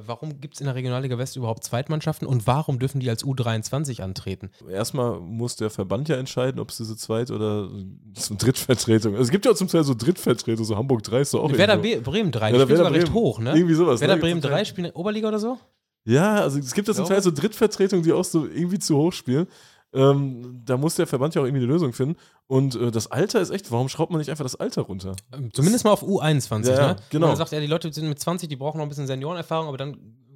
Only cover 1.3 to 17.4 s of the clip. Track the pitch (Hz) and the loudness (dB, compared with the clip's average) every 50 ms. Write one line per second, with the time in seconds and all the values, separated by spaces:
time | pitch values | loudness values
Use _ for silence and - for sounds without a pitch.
1.3 | - 135 123 113 113 - - - - 120 - - 156 156 - 160 151 - - - | -6 -4 -4 -4 -4 -4 -6 -4 -4 -4 -2 -2 -4 -4 -2 -4 -4 -4 -2 -2
2.3 | 131 120 101 127 123 147 160 - 135 117 127 135 - 131 123 123 113 - - 139 | -2 0 2 2 2 2 0 -2 -2 -2 -2 -2 -2 -2 -2 -2 -4 -2 -4 -4
3.3 | 131 127 113 117 113 110 107 - - 139 156 139 117 - 95 95 92 - - 98 | -2 -2 -2 -2 -2 -2 -4 -4 -4 -4 -4 -4 -6 -6 -8 -8 -8 -8 -8 -8
4.3 | 95 - - 95 - - - - 90 98 117 - - 135 123 120 101 87 87 85 | -8 -8 -10 -14 -16 -18 -14 -8 -4 -4 -4 -2 -2 -2 -2 -2 -2 -4 -8 -8
5.3 | 113 113 117 120 - - 110 107 - - 98 90 98 120 147 160 147 127 131 - | -6 -6 -6 -6 -4 -4 -4 -4 -4 -4 -4 -2 -2 -2 -2 -2 -2 -2 -4 -4
6.3 | - 127 123 135 127 113 110 - - - 117 110 110 - - - 110 113 123 120 | -4 -2 -2 -2 -2 -4 -8 -8 -10 -10 -8 -8 -10 -8 -6 -4 -2 -2 -2 -2
7.3 | 110 104 110 107 104 104 101 90 101 101 95 95 98 - - 107 95 - - - | -4 -4 -2 -2 -2 -2 -4 -6 -10 -12 -12 -14 -16 -18 -20 -18 -12 -10 -8 -6
8.3 | 104 98 107 120 131 - - - 127 - - - 110 113 104 110 98 104 127 117 | -4 0 2 2 2 2 2 0 0 2 4 4 4 4 4 2 0 0 2 2
9.3 | 151 202 208 262 208 - 190 170 - 165 151 139 127 107 117 147 185 - - - | 2 2 4 4 4 4 2 2 2 2 2 2 0 0 0 0 0 0 2 0
10.3 | 120 - - - 113 113 113 107 107 101 123 135 131 110 - 95 104 131 143 - | 0 0 0 -2 -2 -2 0 -2 -2 0 0 0 0 0 0 0 0 0 0 0
11.3 | - 113 - 151 131 120 190 208 208 160 170 226 220 - 123 139 156 220 220 165 | 0 0 0 2 4 4 4 4 4 4 2 0 -2 -2 -2 -2 -2 0 0 0
12.3 | 123 110 110 107 117 123 135 123 143 170 175 175 147 165 175 156 - 226 226 147 | 0 0 2 4 6 6 6 8 6 6 6 6 4 4 2 2 2 2 2 2
13.3 | 104 107 110 123 147 160 180 170 160 156 180 160 123 110 147 156 190 165 160 165 | 0 0 0 2 4 4 6 6 6 6 6 6 4 4 4 4 4 4 2 2
14.3 | 175 170 139 135 139 175 214 - - - 175 - - - 175 214 208 220 214 214 | 0 0 0 0 0 0 -2 -2 -6 -8 -8 -8 -6 -6 -6 -4 -4 -2 -2 -2
15.3 | 214 214 208 233 254 226 - _ _ _ _ _ _ _ - 110 117 143 180 214 | -2 -2 -2 -4 -6 -8 -12 _ _ _ _ _ _ _ 0 2 4 4 4 4
16.3 | 214 208 - 147 139 143 135 123 - 202 202 226 208 202 185 175 196 202 190 180 | 4 2 2 2 0 -2 -4 -4 -4 -2 -2 0 0 0 0 2 2 2 2 2
17.3 | 156 135 | 2 0